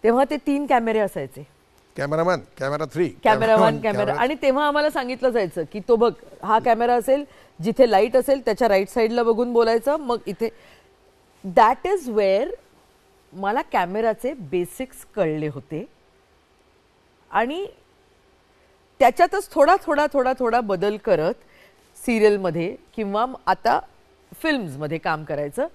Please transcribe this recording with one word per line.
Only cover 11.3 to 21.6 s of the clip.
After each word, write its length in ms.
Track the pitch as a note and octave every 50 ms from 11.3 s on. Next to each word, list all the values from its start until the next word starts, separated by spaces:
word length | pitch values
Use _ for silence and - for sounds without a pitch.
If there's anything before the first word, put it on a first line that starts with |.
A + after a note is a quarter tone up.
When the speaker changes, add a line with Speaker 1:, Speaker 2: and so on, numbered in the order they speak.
| _ _ -
Speaker 1:
that 480 | F#3+ F3 - A3 A3 C4 - - F4+ G4+
is 160 | F#4+ D4 B3
where 400 | G#3+ G#3+ G3+ F#3+ F#3+ G3+ C4 F4 A#4+ - _ _ _ _ _ _ _ _ _ _ _ _ _ _
मला 300 | - F#3 G3 G3 G#3+ C4+
कॅमेराचे 720 | - - - A3 F3+ F3 F#3+ G#3+ A3+ A3+ G#3+ A3 - B3+ D#4
बेसिक्स 720 | C4 F#3 C3+ D#3+ F3+ F3 E3+ - - C4 B3+ - - - _ _
कळले 340 | G#3+ F#3 D#3+ D#3 D#3 D3+ D3+
होते 400 | B2+ C3+ - _ D#3 D3+ A3 - _ _ _ _ _ _ _ _ _ _ _ _ _ _ _ _ _ _ _ _ _ _ _ _ _ _ _ _
आणि 360 | - G3 A3+ B3 D4+ F4+ G4+ - - _ _ _ _ _ _ _ _ _ _ _ _ _ _ _ _ _ _ _ _ _ _ _ _ _
त्याच्यातच 520 | C4 A#3+ B3 - F4 F4 - G#4+ - -
थोडा, 260 | - D#4+ C#4 D4+ F#4 G4
थोडा, 240 | - E4 D4+ C#4+ D4+ D4
थोडा, 200 | - C#4 B3+ B3+ C4 B3+
थोडा 220 | B3+ A#3 A3 B3
बदल 360 | A#3+ G3+ G3 F3 F#3 G#3 G#3+
करत 380 | G#3 _ A3+ F#3+ D3+ D#3 F3+ A#3 - _ _ _ _